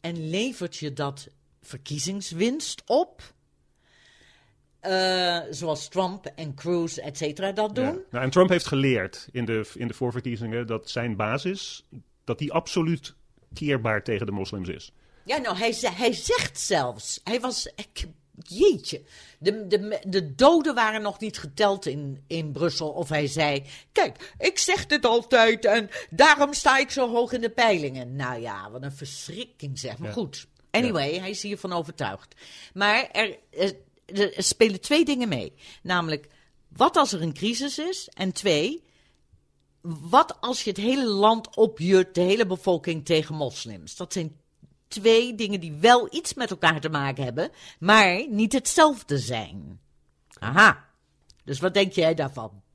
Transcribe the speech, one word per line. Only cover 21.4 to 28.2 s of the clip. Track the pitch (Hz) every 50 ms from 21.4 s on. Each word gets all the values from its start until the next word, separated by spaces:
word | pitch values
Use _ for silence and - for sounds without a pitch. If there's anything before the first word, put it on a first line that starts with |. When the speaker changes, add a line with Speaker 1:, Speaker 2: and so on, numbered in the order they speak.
| - 147 139 - 214 202 196 190 -
Speaker 1:
in, | 165 131 147 147 139 139 135 -
in | _ 165 165 160 151
Brussel | 139 135 165 170 143 - 165 151
of | 147 - 175 135
hij | 156 151 147
zei: | 139 143 160 156 147 143 139 139 - - - - _
"Kijk, | _ - - 170 - - - - - -
ik | - 359 381 -
zeg | - - 359 - -
dit | - - - -
altijd | 240 226 233 233 - - 240 226 226 226 226 -
en | 220 208 233 214 190 - - - -
daarom | 165 165 277 311 294 285 285 277 294
sta | - - 302 269 269
ik | 277 269
zo | - 277 254 240
hoog | 226 233 247 226
in | 247 247
de | 226 226
peilingen." | 226 - 240 226 202 175 147 139 131 131 123 120 127
Nou | 139